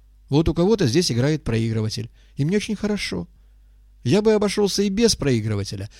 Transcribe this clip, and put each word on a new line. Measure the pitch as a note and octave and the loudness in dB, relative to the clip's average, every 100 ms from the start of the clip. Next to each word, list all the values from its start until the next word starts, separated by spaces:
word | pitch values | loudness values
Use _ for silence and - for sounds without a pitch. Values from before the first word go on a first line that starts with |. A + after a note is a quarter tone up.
| _ _ - | _ _ -2
Вот | C#3+ E3 | 2 2
у | |
кого-то | D#3+ F3+ A3 D#3 | 2 2 2 2
здесь | B2+ F3+ | 2 0
играет | A2+ C3+ D#3 | 0 0 0
проигрыватель, | - A2+ A2+ A2+ G#2+ A2 A2 - _ | -2 -2 -2 -2 -4 -6 -10 -16 _
и | - | -4
мне | C#3+ G#3 | -2 0
очень | G3+ | -2
хорошо. | G#3+ G#3 G#3 - F3+ F3 _ _ _ _ _ _ _ | -4 -4 -4 -4 -8 -10 _ _ _ _ _ _ _
Я | A#2+ F3+ | 0 2
бы | A3 | 4
обошёлся | G#3+ G#3 G3 G3+ - | 2 0 0 0 0
и | G3+ | -2
без | G3 A#3 | 2 2
проигрывателя, | - C#3 A#2+ G#2+ G#2 F#2+ G2+ F#2+ - | 2 0 0 0 -4 -4 -8 -12 -14